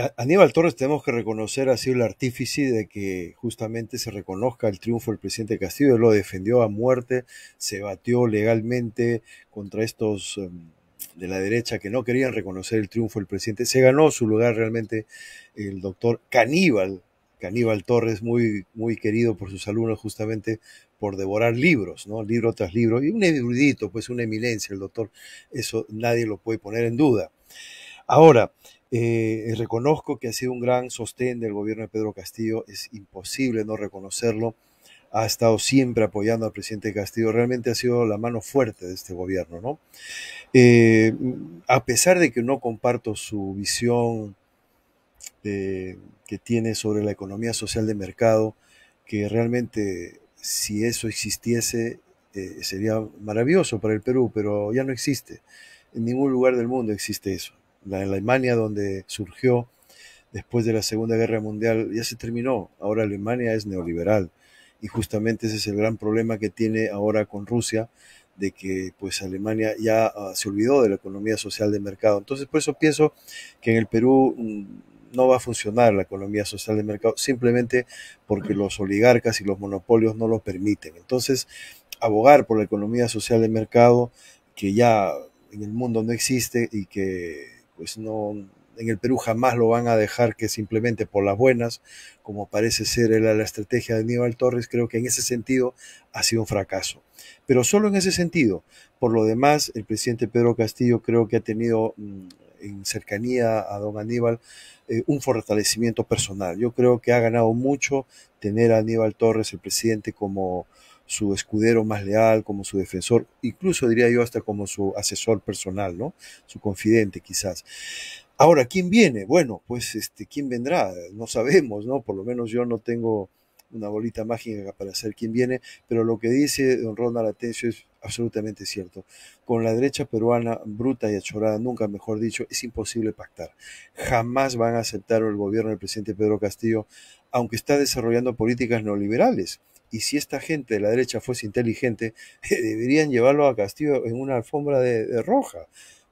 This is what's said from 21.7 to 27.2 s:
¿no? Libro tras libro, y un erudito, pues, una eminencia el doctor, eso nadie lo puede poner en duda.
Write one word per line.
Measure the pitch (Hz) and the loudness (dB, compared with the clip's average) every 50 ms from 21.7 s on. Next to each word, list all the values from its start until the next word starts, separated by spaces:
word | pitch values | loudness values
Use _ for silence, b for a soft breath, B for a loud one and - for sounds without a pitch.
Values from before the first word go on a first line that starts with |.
| 160 110 95 87 76 - - | 4 2 0 -4 -10 -14 -14
¿no? | 101 107 113 107 | -10 -10 -8 -4
Libro | 101 117 117 107 117 - | -2 -2 0 0 0 0
tras | - 104 85 90 | -2 -4 -2 0
libro, | 117 117 110 113 123 143 | 2 2 2 2 2 0
y | 160 | 0
un | 220 226 196 | 0 2 2
erudito, | 170 156 139 120 120 120 127 147 143 120 - 107 92 | 2 2 0 -2 -2 0 2 4 4 2 2 -4 -6
pues, | 95 113 - - | -6 -8 -8 -6
una | 123 120 117 | -6 -4 -4
eminencia | 110 110 110 120 123 113 101 - - 101 | -4 -4 -2 -2 -2 -4 -4 -6 -8 -10
el | 95 | -10
doctor, | 98 92 - 117 110 - b b b b b b b b | -10 -8 -6 -6 -8 -8 b b b b b b b b
eso | - 127 107 - - 113 110 - | -8 -8 -6 -4 -4 -6 -6 -6
nadie | 107 110 120 117 117 117 117 | -8 -4 -2 0 0 0 0
lo | 107 104 | -2 -4
puede | - - 113 113 - | -6 -4 -6 -6 -4
poner | - 101 107 117 117 | -6 -6 -2 -2 0
en | 113 117 | 0 2
duda. | 123 156 139 117 98 | 4 4 4 4 4